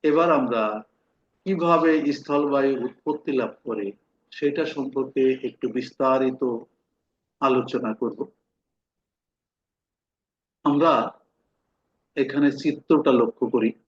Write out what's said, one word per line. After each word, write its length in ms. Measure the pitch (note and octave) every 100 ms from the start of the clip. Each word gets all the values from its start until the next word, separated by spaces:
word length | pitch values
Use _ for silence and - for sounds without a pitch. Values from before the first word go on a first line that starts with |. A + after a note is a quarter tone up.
| D#3
এবার 200 | D3+ E3+ D3+
আমরা 240 | B2 A#2 G#2+ G#2+ - _ _ _ _ _
কিভাবে 480 | - F#3 E3+ E3 D#3+ D#3 C#3+ C#3+
স্থলবায়ু 560 | - C#3+ D3 C#3 C3+ C3 B2
উৎপত্তি 460 | - - D3+ - C3+
লাভ 120 | A2 - -
করে, 200 | G#2+ G2+ G2+ _ _ _ -
সেটা 260 | C#3+ D3 D3+ D3+
সম্পর্কে 480 | C3+ C3+ C3 C3+ C3 C3 B2
একটু 180 | - B2+ A#2
বিস্তারিত 640 | B2 _ C3+ C3 C3 C3 B2+ A#2 - _ _ _ _ _ _ _ C3+
আলোচনা 440 | B2+ A#2+ B2+ A#2 A2
করব। 180 | A#2 - - _ _ _ _ _ _ _ _ _ _ _ _ _ _ _ _ _ _ _ _ _ _ _ D3+
আমরা 240 | C#3+ E3 C3 A2+ - _ _ _ _ _ _ _ _ _ -
এখানে 260 | C3+ C#3+ C#3+ C#3
চিত্রটা 500 | D#3 D3 _ D#3 D3 B2
লক্ষ্য 240 | A#2 - A#2+ A#2+
করি। 160 | A2 -